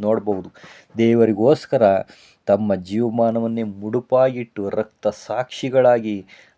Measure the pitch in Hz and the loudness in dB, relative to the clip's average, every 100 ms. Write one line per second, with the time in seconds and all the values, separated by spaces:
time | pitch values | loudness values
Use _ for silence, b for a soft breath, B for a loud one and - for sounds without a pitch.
0 | 104 110 104 98 85 B B B B 110 | -2 -2 -2 -4 -8 B B B B 0
1 | 117 117 110 101 117 151 - 135 107 95 | 2 4 2 2 2 2 0 2 4 2
2 | - b b b - 101 107 98 90 104 | -2 b b b -2 0 0 -4 -4 -4
3 | 120 117 117 113 117 117 110 98 104 120 | -2 0 0 0 -4 -4 -8 -8 -6 -6
4 | 120 127 131 123 117 - 98 101 107 _ | -2 2 2 -2 -10 -8 -6 -4 -6 _
5 | 107 104 - 110 127 - 135 131 123 123 | -6 -6 -6 -8 -8 -8 -2 2 4 4
6 | 110 101 92 b b | 0 -8 -10 b b